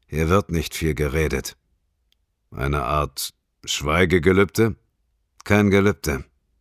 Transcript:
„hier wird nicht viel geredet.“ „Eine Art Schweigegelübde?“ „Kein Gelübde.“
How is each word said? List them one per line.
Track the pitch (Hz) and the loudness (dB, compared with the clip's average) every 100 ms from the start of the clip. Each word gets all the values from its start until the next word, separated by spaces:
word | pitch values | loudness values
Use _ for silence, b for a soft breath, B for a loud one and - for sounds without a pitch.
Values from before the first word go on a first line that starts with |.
| _ | _
„hier | 76 80 | -4 0
wird | 95 - | 0 0
nicht | 85 - | -4 -4
viel | - 80 | -4 -4
geredet.“ | 73 73 78 78 67 - - _ _ _ _ _ _ _ _ _ | -2 -2 -2 -2 -4 -8 -16 _ _ _ _ _ _ _ _ _
„Eine | - 67 71 | -6 -4 -2
Art | 64 73 71 - - - _ _ | -2 -2 -4 -6 -12 -14 _ _
Schweigegelübde?“ | - - 71 80 92 92 90 95 101 - 113 76 _ _ _ _ _ _ | -8 -6 -2 2 2 4 4 4 2 2 -2 -2 _ _ _ _ _ _
„Kein | - 104 104 | 0 2 4
Gelübde.“ | 98 101 95 80 67 - _ _ _ | 4 2 0 -4 -6 -8 _ _ _